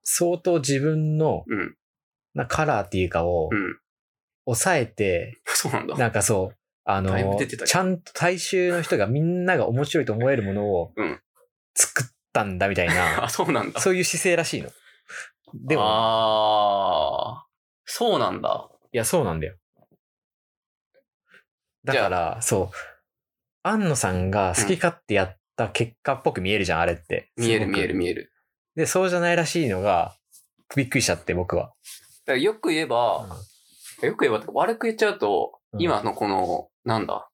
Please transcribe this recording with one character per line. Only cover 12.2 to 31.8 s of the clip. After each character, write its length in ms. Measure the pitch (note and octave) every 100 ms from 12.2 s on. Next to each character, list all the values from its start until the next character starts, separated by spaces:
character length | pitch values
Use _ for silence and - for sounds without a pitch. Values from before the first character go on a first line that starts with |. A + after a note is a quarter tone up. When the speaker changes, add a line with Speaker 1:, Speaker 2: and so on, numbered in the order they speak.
| _
Speaker 1:
た 100 | B2
ん 140 | G2 F#2
だ 100 | G2
み 80 | G2
た 80 |
い 40 | F2
な、 360 | E2+ E2+ D#2+
Speaker 2:
<laughs> 0 |
あ、 60 | A#2+
そ 160 | - E3
う 60 |
な 100 | B2+
ん 80 | G#2
だ。 80 | -
Speaker 1:
そ 120 | F#3+
う 40 | F#3
い 60 |
う 20 |
姿 200 | F3 E3+ F#3+
勢 100 | E3+
ら 80 |
し 140 | D3+ B2
い 40 |
の。 80 | - - _ _ _ - - _ _
で 240 | A2 B2+ D3+
も、 60 | G#2+
Speaker 2:
あ 1600 | A2 A2+ A2+ A2 A2 G#2+ G#2+ G#2 G2+ F#2+ E2 C#2+ - - B2+ -
ー、 40 | _ _ _ -
そ 320 | - A#3 E3+
う 20 |
な 120 | G#2
ん 100 | F#2+
だ。 280 | - - - _ _
Speaker 1:
い 60 | A#2+
や、 80 | A2+
そ 160 | F3+
う 20 |
な 100 | A2
ん 60 | D#2+
だ 80 | D#2
よ。 80 | - _ _ _ _ _ _ _ _ _ _ _ _ _ _ _ _ _ - _ _ _ _
だ 100 | C3
か 160 | C3 G2+
ら、 0 |
Speaker 2:
じ 60 | F2+
ゃ 220 | E2 F2+
あ、 40 |
Speaker 1:
そ 300 | - G2+ F2+
う。 40 | - - - _ _ _ _ _ _
庵 180 | F3+ G#3+
野 140 | F#3 C3+
さ 160 | G2
ん 200 | F#2 F#2
が 220 | G#2 F#2 F2+
好 100 | G2+
き 100 | -
勝 200 | E3+ - -
手 80 | G#2
や 100 | F#2
っ 120 | - _ -
た 140 | A2
結 240 | - A#2 _
果 100 | -
っ 80 | C3
ぽ 120 | D#3+
く 80 | A2
見 100 | F#2
え 60 | G#2
る 80 | F2
じ 60 |
ゃ 40 | E2
ん、 20 |
Speaker 2:
う 40 |
ん。 20 |
Speaker 1:
あ 20 | E2+
れ 80 |
っ 20 | E2+
て。 360 | - - - -
Speaker 2:
見 120 | A#2
え 80 | A2
る、 60 | A2
Speaker 1:
す 20 |
ご 60 |
く。 40 | G2
Speaker 2:
見 60 |
え 40 | F#2
る、 80 | F#2
見 120 | F2
え 60 |
る。 180 | - - _ _ _ _ -
Speaker 1:
で、 100 | D3
そ 180 | F#3
う 60 | F#3
じ 60 | F3
ゃ 40 |
な 120 | F3
い 20 | E3+
ら 100 | D#3+
し 200 | E3+ C3+
い 20 |
の 140 | F#2
が、 340 | G2+ F2 E2+ - _ - _ _ _ -
び 80 |
っ 60 | B2+
く 100 | B2
り 20 |
し 60 | -
ち 40 |
ゃ 40 | E2+
っ 80 |
て、 100 | -
僕 220 | F2+ F2+ F2
は。 180 | - _